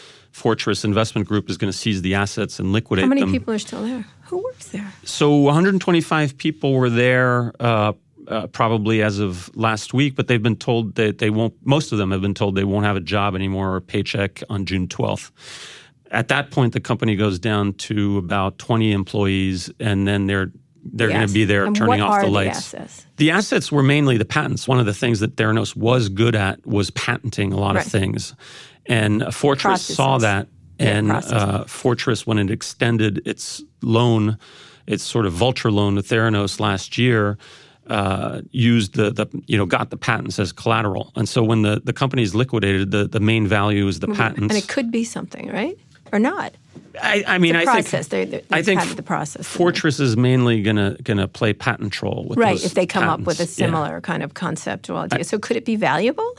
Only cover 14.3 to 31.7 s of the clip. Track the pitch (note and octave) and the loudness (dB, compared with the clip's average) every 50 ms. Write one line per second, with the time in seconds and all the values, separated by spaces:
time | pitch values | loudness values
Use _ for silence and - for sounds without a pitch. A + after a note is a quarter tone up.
14.3 | - - - - A2 G2 G2 F2 F#2+ F#2+ F2+ - - - - - G1+ - - - | -4 -10 -10 -6 -6 -6 -4 -2 -2 -2 -2 -4 -4 -4 -2 -2 -2 -4 -8 -14
15.3 | _ _ - - - - - - - - - - _ _ _ - - A2+ A#2 - | _ _ -20 -20 -18 -18 -18 -18 -20 -20 -20 -20 _ _ _ -4 -2 -2 0 0
16.3 | C3+ C#3 C#3+ - - D3 C3 A#2 - B2+ - - B2 A2+ - A2+ G#2+ F#2+ G#2+ G#2 | 0 -2 -2 -2 0 2 2 2 2 -2 -2 -2 -2 0 0 0 2 2 2 0
17.3 | F#2+ F2 E2+ A2+ G#2+ G#2 G2+ G2+ F#2+ - - - A2 G#2 G2+ G2+ G2+ G2+ F2+ E2+ | 0 0 -2 -2 0 0 0 0 -2 -4 -6 -4 -2 0 0 2 0 0 0 0
18.3 | G2+ G2+ F#2+ G2 F#2+ _ - - A#2+ A2+ A2 A2 G#2 G2 F#2+ - - G#2+ G2+ G2 | -2 0 0 -2 -4 _ -4 0 2 2 4 2 2 0 -2 -2 -2 0 0 2
19.3 | G2 F#2+ F#2+ F#2+ F#2 F2+ F2+ - - _ A#2 A2+ G2+ G2 G2 G2 G2+ G2 G2 G2 | 2 0 0 0 -2 -4 -6 -10 -10 _ -2 -2 0 2 2 0 0 0 0 0
20.3 | G2+ G2 F#2+ F2+ - - _ _ _ _ - - - G#2+ A#2 A2 A2 A2 A2 G2+ | 0 0 -2 -2 -6 -14 _ _ _ _ -16 -12 -4 0 0 0 2 2 0 2
21.3 | G2 G#2+ A2 F2+ G2+ G2+ G2 G2+ G#2 G#2 A2 A2 - G2+ G#2 - G#3 G3+ G3 - | 2 2 4 4 4 2 2 2 2 2 2 2 2 2 2 2 2 2 2 2
22.3 | G2+ G2+ G2 G3 - - - - - - - - - - - _ _ - C3+ D#3 | 2 2 0 0 -2 -6 -8 -10 -12 -14 -14 -14 -16 -20 -20 _ _ 2 2 4
23.3 | E3 G3 G#3 - C#4 G#3 C3 - D3+ C#3+ C3+ C3 C#3+ D3 D3 C#3 B2 A2 G#2+ - | 4 2 0 2 0 0 0 0 2 4 4 4 4 4 4 4 4 2 0 0
24.3 | - D3+ D3+ - C3+ C3 - - C3 B2+ A#2+ G2+ G#2+ - - A#2+ A#2 G2 G#2 - | 0 -2 0 0 -4 -4 0 2 2 4 4 2 0 0 0 0 2 2 0 -2
25.3 | - - A2+ A2 G#2+ A2+ G#2+ - - G2+ G#2 A2+ B2 B2+ A#2 G2 G2 F#2+ A2+ A#2+ | 0 0 0 2 2 2 0 -2 -4 -2 2 2 2 2 2 0 0 2 2 2
26.3 | A2+ G#2+ G2 F#2+ - - _ - A#2 G2+ G2 - - - - - A#2+ - - B2+ | 4 2 2 0 -2 -4 _ -2 0 0 0 0 -4 -6 -4 -4 -4 -4 -4 -6
27.3 | - - G#2+ F#2+ F#2+ G2 G2+ G2+ G2 - E3 - - G#2+ F#2+ F#2+ G#2+ - - - | -4 -2 -2 -2 0 0 0 2 0 0 0 0 0 0 0 0 -2 -4 -6 -10
28.3 | - _ - - - - - - - _ _ - B2+ A2+ G#2+ G#2 G#2 G#2+ - - | -14 _ -20 -20 -20 -20 -20 -20 -20 _ _ 0 2 2 4 4 2 2 0 -2
29.3 | A#2 - - C#3+ C#3 C3+ - G3+ F#3+ F3+ - - - - C3+ C3+ C3+ B2+ A2+ G#2 | -4 0 2 2 2 2 2 0 0 0 -2 -4 -2 0 2 2 4 4 4 2
30.3 | G2+ G2 - - _ - - - - - - A2 G#2 G#2 G#2 G#2+ G#2 - - - | 2 0 -2 -4 _ -20 -20 -20 -6 0 0 2 2 2 2 2 0 0 -2 -2
31.3 | A2+ A2+ G2+ G2 G2+ A2 - - | 0 0 0 0 0 -2 -4 -6